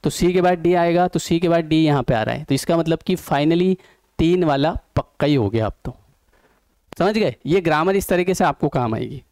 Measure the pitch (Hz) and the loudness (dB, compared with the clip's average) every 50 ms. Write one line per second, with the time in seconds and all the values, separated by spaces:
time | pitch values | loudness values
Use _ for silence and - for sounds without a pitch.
0 | - 165 - - - 175 180 185 180 180 180 175 160 170 180 175 170 170 170 175 | -2 -4 -2 0 0 0 2 2 2 2 2 2 2 2 2 4 2 2 2 2
1 | 180 180 - 165 - - 180 165 175 170 170 170 165 156 160 156 160 156 143 139 | 2 2 0 -4 -2 0 0 0 2 2 2 0 0 2 2 2 4 2 2 0
2 | 120 - 135 113 110 110 117 131 156 - 139 139 - - 170 165 165 160 165 160 | 0 0 0 -2 0 -4 -4 -6 -4 -4 -4 -4 0 -2 -2 0 0 0 -2 -4
3 | - - 185 170 - - 160 139 143 156 165 175 180 190 190 180 - - _ _ | -2 -4 -4 -4 -2 -4 -2 0 2 2 2 2 2 0 0 -2 -6 -20 _ _
4 | _ _ _ - 165 165 175 180 175 156 143 139 139 160 - - _ _ _ - | _ _ _ -2 0 2 2 2 2 0 0 0 0 -2 -2 -4 _ _ _ -6
5 | - _ _ _ - 143 147 135 110 98 104 113 110 101 - _ _ - 120 _ | -6 _ _ _ 0 0 2 2 0 0 0 -2 -2 -2 -6 _ _ -14 -14 _
6 | _ _ _ _ _ _ _ _ _ _ _ _ _ _ _ _ _ _ - - | _ _ _ _ _ _ _ _ _ _ _ _ _ _ _ _ _ _ -6 -2
7 | 165 196 220 226 214 151 120 _ _ 131 160 196 175 165 156 151 160 185 196 196 | -2 0 0 0 0 -2 -2 _ _ -2 0 0 2 0 0 0 0 0 0 -2
8 | 185 - 202 175 180 185 185 - 196 160 139 _ - 143 - 139 123 113 110 113 | 0 0 0 0 0 0 0 0 0 0 0 _ -4 -4 -2 -2 -2 -2 -4 -6
9 | 120 110 135 131 - _ | -6 -10 -10 -14 -18 _